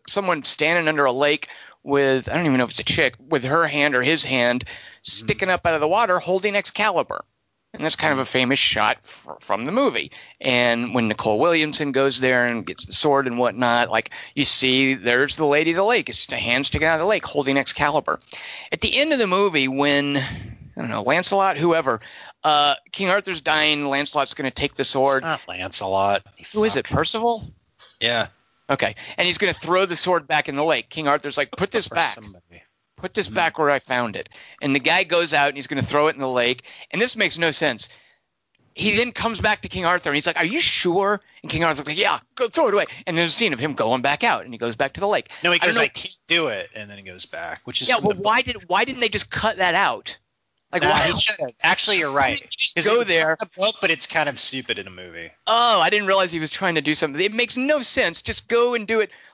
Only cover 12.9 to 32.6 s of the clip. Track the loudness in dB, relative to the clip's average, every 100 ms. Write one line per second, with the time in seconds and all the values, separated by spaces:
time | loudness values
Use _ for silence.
12.9 | 0 2 2 0 0 -2 0 2 2 2
13.9 | -2 -4 -14 -10 -2 0 2 2 2 2
14.9 | 0 0 2 0 0 2 2 2 0 2
15.9 | 0 -2 -2 -2 -2 0 0 0 0 0
16.9 | 2 0 0 -2 -2 0 0 0 0 0
17.9 | 0 -2 -6 -8 -18 -16 -16 -10 -4 0
18.9 | 0 2 2 2 2 2 2 0 2 2
19.9 | 2 2 -2 -4 -8 -12 -16 -16 -10 -6
20.9 | -4 0 0 2 2 0 0 0 0 0
21.9 | -4 -6 -20 -20 -4 2 4 2 0 _
22.9 | -4 0 0 0 -6 0 2 4 2 0
23.9 | -2 -2 -2 -4 -4 -6 -2 -4 -2 -2
24.9 | 2 2 2 0 -6 -8 -10 -4 -4 0
25.9 | 2 2 0 -4 -20 -8 -2 0 0 -2
26.9 | -2 0 0 -2 -2 -8 -20 _ _ -20
27.9 | _ 0 0 -2 _ _ _ -4 0 0
28.9 | -4 -12 -2 0 2 0 -2 0 2 2
29.9 | 0 0 0 0 -2 -2 -2 0 0 -2
30.9 | -4 0 0 0 -4 -4 -4 -4 -2 -2
31.9 | 0 0 0 -6 -20 _ -20